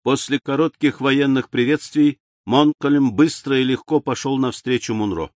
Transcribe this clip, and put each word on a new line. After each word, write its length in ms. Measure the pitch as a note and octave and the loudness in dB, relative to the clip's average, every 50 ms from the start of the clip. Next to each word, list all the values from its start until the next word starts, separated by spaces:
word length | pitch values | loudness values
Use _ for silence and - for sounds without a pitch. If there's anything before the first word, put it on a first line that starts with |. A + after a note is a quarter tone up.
После 380 | _ B2 C#3 C3+ - - C#3 C#3 | _ 0 -2 -2 -2 -4 -4 -4
коротких 600 | _ - C#3 C#3 D#3+ D#3+ _ _ D3 C#3+ - - | _ -4 0 0 0 -2 _ _ -2 -2 0 0
военных 500 | C3 C#3 C3+ C#3 C#3+ C3+ C3+ C3 B2 _ | -2 0 0 2 2 2 0 0 -2 _
приветствий 720 | - B2 B2 B2 D3+ D3 - - - D3+ D3 D3 C3+ _ _ _ _ _ _ | -2 -2 0 2 0 -2 -2 -4 0 2 2 2 0 _ _ _ _ _ _
Монкольм 680 | F#2+ A2+ C#3 D3+ D3+ D3+ _ - C#3 C#3+ C#3+ C3+ C3 G#2 | 0 2 4 4 4 0 _ -2 0 2 2 2 2 4
быстро 440 | F#2+ D#3 E3 - - - C#3+ C3+ | 2 2 2 2 -8 -4 -2 0
и 60 | C3 C3 | 0 0
легко 380 | B2+ C3+ C3+ - - D#3 D3 | 0 -2 -4 -4 -2 -2 -2
пошел 360 | - C#3 B2+ - - C3+ C#3 | -2 -2 -6 -4 -4 -4 -2
навстречу 560 | C3 C3 B2+ A#2 - - B2 B2+ A#2 - - A2+ | 0 -2 -2 -4 -6 -4 -2 -2 -2 -2 -4 -4
Мунро. 380 | G#2+ G#2+ G#2 F#2 E2 D#2 C#2 _ | -2 -2 -2 -2 -6 -6 -10 _